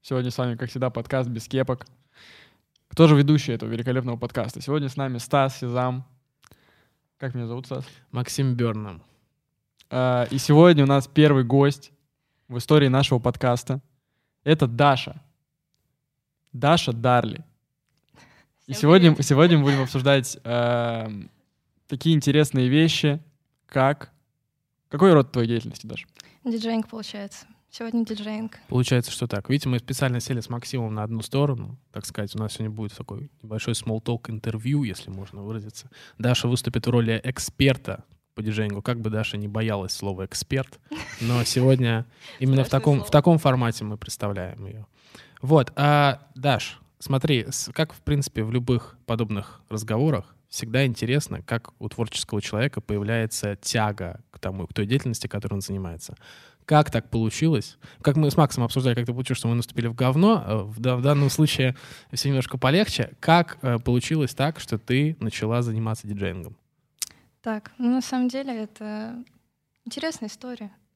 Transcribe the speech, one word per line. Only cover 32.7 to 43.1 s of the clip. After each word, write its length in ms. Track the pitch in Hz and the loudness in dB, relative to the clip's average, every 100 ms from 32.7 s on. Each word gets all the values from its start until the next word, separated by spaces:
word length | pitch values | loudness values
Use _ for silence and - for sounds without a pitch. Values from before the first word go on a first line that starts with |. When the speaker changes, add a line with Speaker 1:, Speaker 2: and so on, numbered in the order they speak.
Speaker 2:
будет 220 | 107 107 - | -6 -10 -10
такой 340 | - 101 143 _ | -14 -14 -14 _
небольшой 320 | 110 110 - 113 | -10 -8 -4 -6
смолток 540 | - 110 - 117 - | -4 -6 -4 -6 -6
интервью, 540 | 110 113 110 113 147 | -8 -8 -6 -2 -2
если 260 | 123 92 - | -2 -6 -12
можно 300 | 95 95 98 | -14 -14 -14
выразиться. 460 | 101 113 107 - - - - _ | -10 -10 -12 -18 -20 -20 -20 _
Даша 300 | 123 123 120 | 0 2 0
выступит 400 | 123 - 127 123 | -2 -2 -4 0
в 20 | |
роли 300 | 117 113 113 127 | 2 2 -2 -4
эксперта 800 | 127 - - 135 131 - 95 - _ _ - | -8 -10 0 2 2 -4 -12 -14 _ _ -8
по 60 | |
диджеингу. 400 | 110 107 107 101 | -6 -2 -4 -4
Как 180 | 101 120 | -4 -4
бы 80 | 110 | -4
Даша 260 | 107 107 104 | -4 -6 -6
не 100 | 104 | -6
боялась 420 | 107 110 101 92 | -4 -2 -4 -6
слова 340 | - 98 92 95 | -6 -8 -6 -8
«эксперт», 540 | - - 135 131 - _ 311 - - | -8 -6 -6 -6 -14 _ -14 -12 -8
но 220 | 117 120 | -2 0
сегодня 600 | 117 - 127 131 120 113 113 _ | 0 2 4 4 4 0 -4 _
Speaker 3:
<laughs> 160 | - - | -20 -4
Speaker 2:
именно 240 | 131 135 | 2 2
в 40 | 131 | 2
Speaker 3:
Страшное 120 | 135 | 2
Speaker 2:
таком, 160 | 151 139 | 2 2
в 40 | |
Speaker 3:
слово. 100 | - | 4